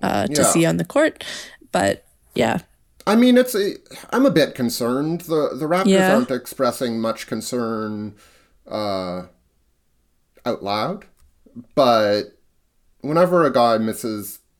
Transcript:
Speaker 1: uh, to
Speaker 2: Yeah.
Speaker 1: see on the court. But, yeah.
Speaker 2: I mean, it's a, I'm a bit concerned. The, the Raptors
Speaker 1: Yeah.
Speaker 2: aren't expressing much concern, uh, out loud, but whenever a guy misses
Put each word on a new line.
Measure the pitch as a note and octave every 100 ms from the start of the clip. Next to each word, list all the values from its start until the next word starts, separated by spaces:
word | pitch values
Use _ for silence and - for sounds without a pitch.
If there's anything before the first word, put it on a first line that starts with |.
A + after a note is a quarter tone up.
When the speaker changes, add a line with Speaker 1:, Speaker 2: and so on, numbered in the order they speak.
Speaker 1:
uh, | F#2+ G2+ -
to | D3
Speaker 2:
Yeah. | -
Speaker 1:
see | E3+ E3
on | E3+
the |
court. | E3+ C#4 D#4 - - - - - -
But, | F#3 G3 - _ _ _ -
yeah. | A2+ E3+ - _ _ _ -
Speaker 2:
I | A3
mean, | B3+ B3
it's | B3 G3+
a, | G3+ - _ - -
I'm | A#3+ C4+
a |
bit | D#3 B2+ -
concerned. | A#2 - A#2 C3 D#3 E3+
The, | - D#3+ C#3 B2+
the | D3+
Raptors | F3+ F#3+
Speaker 1:
Yeah. | G3 F#3+ C3+
Speaker 2:
aren't | B2
expressing | B2 - - A#2+ - B2 A2+
much | A2 - -
concern, | A2+ - B2 A2+ A2+ G#2+ G#2+ G#2+ - _ _ _ _ -
uh, | G#2+ G#2 F#2+ F2+ F2+ F2+ _ _ _ _ _ _ _ _ _ _ _ B2
out | G#2
loud, | F#2+ G#2 C3 G3+ - _ _ _ _ A#2+ - -
but | B2+ A2+ G#2 G#2 - _ _ _ _ _ _ _
whenever | C3+ D#3+ F3+ F3 D3
a |
guy | B2 A#2 A2+
misses | A2 G#2+ A2+ G#2+ G2 - _